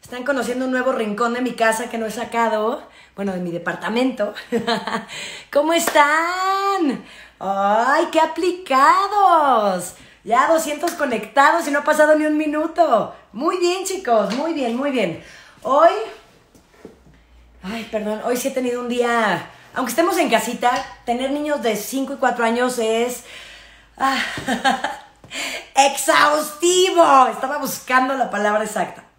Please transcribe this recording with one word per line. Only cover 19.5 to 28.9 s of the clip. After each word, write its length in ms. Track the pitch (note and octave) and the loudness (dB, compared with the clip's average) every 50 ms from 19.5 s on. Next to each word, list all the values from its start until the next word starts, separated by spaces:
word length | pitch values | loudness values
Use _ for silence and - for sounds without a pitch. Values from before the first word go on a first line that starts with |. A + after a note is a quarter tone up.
| - - - - - | -20 -20 -20 -12 -6
aunque 180 | - C4 A#3 | -6 -6 -4
estemos 280 | - - E4 F#4 F#4+ F4 | 0 0 2 2 2 0
en 100 | E4+ B3 | 0 2
casita, 420 | A3 G#3+ G#3 - B3 - - B3 B3 C4+ C4 - - - - | 2 0 0 0 -6 0 0 0 0 0 -4 -8 -14 -16 -6
tener 240 | - A#3+ B3 C4 C4 | -4 -4 -2 -2 -2
niños 320 | C#4 D4 D4 D4+ D4 C#4 A3 | -2 -4 -2 -2 -4 -2 0
de 140 | A#3 G#3+ | -2 -2
cinco 380 | G3+ - - - C4+ C4+ - C#4+ | -2 -4 -6 -4 -4 -4 -4 -4
y 20 | |
cuatro 280 | - - B3 A#3 A#3 A#3 | -2 0 0 0 0 0
años 340 | A3+ A#3 A#3+ B3 B3+ B3 A#3+ | 0 2 2 0 -2 0 -2
es, 420 | A3+ A3 A3+ A3+ A#3+ B3 A#3+ - - - - - - - - - - - - - _ _ _ | -2 0 0 0 0 -2 -4 -8 -14 -18 -20 -20 -20 -20 -20 -20 -20 -20 -20 -20 _ _ _
ah, 240 | - - C4+ C4+ A#3+ A3+ - - - - | -2 -2 -2 0 -2 -4 -6 -8 -10 -6
<laughs> 600 | - B3+ G3+ - C4+ B3 - - - - - - - _ _ _ - - - - - - - - - _ | -4 -4 -2 0 0 -2 0 -4 -8 -10 -10 -16 -20 _ _ _ -14 -12 -10 -10 -8 -10 -10 -14 -6 _
exhaustivo. 1500 | - C#4 C#4+ C#4 - - - D#4 C#4 D4 D4 D4 D#4 D4+ D4+ - - - F4 F4+ F4+ F#4 F#4+ E4+ F4 E4+ - C#4 C4+ B3+ A#3 | 4 4 4 2 -2 0 2 4 4 6 4 4 2 -2 -4 -6 0 0 2 4 4 4 4 6 4 6 8 8 6 6 4
Estaba 300 | G#3+ - - C4 C#4+ D4 | 2 -4 -6 -6 -4 -4
buscando 560 | C#4 A#3+ - - - - B3+ B3+ C4 C4+ C#4 | -4 -6 -6 -8 -6 0 0 2 2 2 -2
la 160 | C4 A#3+ G3 | -2 -2 -4
palabra 340 | F#3 G3+ G#3 G#3 G#3 G#3+ A3 | -2 -2 0 0 0 0 -2
exacta. 400 | G#3+ - G#3 F3 - | -2 -4 -4 -4 -4